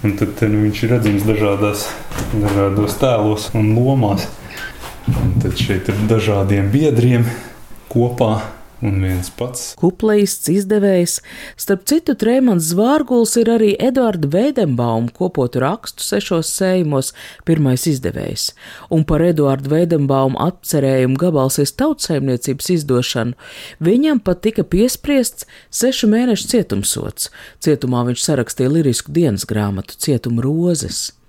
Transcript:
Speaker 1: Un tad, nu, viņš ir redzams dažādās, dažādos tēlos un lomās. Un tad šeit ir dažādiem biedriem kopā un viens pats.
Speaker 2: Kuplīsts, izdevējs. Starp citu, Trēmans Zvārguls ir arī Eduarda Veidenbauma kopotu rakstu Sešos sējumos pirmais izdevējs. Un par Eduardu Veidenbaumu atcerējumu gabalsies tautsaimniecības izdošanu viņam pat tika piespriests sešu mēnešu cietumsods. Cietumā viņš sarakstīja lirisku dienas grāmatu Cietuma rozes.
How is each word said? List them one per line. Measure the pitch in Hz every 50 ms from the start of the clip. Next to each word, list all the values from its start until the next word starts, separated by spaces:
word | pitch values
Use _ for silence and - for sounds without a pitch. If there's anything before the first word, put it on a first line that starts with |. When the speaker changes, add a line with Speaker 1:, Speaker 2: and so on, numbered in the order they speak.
| -
Speaker 1:
Un | 107 101
tad, | - 113 - - -
nu, | 117 107 107 104 107
viņš | 107 104 -
ir | - 113
redzams | 123 120 110 104 101 101
dažādās, | 101 110 107 104 104 101 98 98 107 104 101 - - - - - - - - - - -
dažādos | - 107 104 101 101 101 101 98 98 101 104 104 98
tēlos | - 147 131 120 110 104 107 107 104 - - -
un | 113 107 107 107
lomās. | 117 123 131 139 131 117 101 98 92 - - - - - - - - - - - - - - - - -
Un | - - - - 92 92 -
tad | - 95
šeit | 95 - - - 101 92 - -
ir | 98 101 107 107
dažādiem | 113 110 101 110 101 98 98 98 101 101 98 98
biedriem | 107 139 156 151 123 117 120 123 123 120 120 120 - - - - - - - - - - - -
kopā | - 120 120 123 123 - 127 110 107 101 - - - - - - - -
un | 120 107 101 95
viens | 95 92 92 90 90 -
pats. | - - 120 131 127 - - - - -
Speaker 2:
Kuplīsts, | - 175 180 - - 220 214 208 202 196 - - - -
izdevējs. | 165 202 202 190 214 214 196 202 190 180 175 175 - - - - - - - - -
Starp | - - - 196 190 - -
citu, | 285 330 330 - 262 -
Trēmans | 214 226 240 269 262 247 202 170 160 156
Zvārguls | 170 180 214 247 285 311 294 233 254 240 233 - - 233
ir | 233 220
arī | 233 233 220 208 202 -
Eduarda | - 262 247 262 247 226 202 175 151 143
Veidenbauma | 147 185 233 294 285 254 208 151 127 120 120 120 113 113 117 120 -
kopotu | - 185 185 - - 127 120 - 127 127
rakstu | 139 196 247 - - - - -
Sešos | - - 202 196 - 185 165 160 -
sējumos | - - 190 185 185 185 175 151 147 135 131 - - - - - - - - -
pirmais | 165 156 147 135 127 127 - 170
izdevējs. | 147 131 127 87 - - - - - - - - - _ - - - - - -
Un | - 160 151 -
par | 160 151 165
Eduardu | 175 170 151 147 139 135 135 139 135
Veidenbaumu | 151 160 175 165 170 151 143 135 135 135 135 135 135 -
atcerējumu | - 175 - - - - - 151 135 135 135 131 127 127 131 135
gabalsies | 175 180 160 147 131 131 - - 143 - -
tautsaimniecības | - 262 311 294 - - - 165 139 135 135 127 120 - - 131 139 - - 180
izdošanu | 165 147 139 127 123 127 - - 127 113 123 123 _ - - - - - - - _
viņam | 160 170 220 247 294 311 302 240
pat | - - 175 - -
tika | 214 220 - 196
piespriests | - - 180 220 254 - - - 285 285 269 240 - - - - _ - - - _
sešu | - - 233 254 262 - - 208
mēnešu | 214 226 247 247 220 196 - -
cietumsods. | - 240 185 - - 98 104 - - - - 110 - - - - - - - - -
Cietumā | _ - 156 151 - - 127 123 120 120
viņš | 123 123 - -
sarakstīja | - 156 131 117 - - - 127 131
lirisku | 147 165 156 139 117 - - - 143
dienas | 165 170 143 104 95 - -
grāmatu | 110 107 104 101 101 95 - - -
Cietuma | - - - 143 120 - 123 117 120 123
rozes. | 135 151 160 170 180 170 - - - - - - - - _ _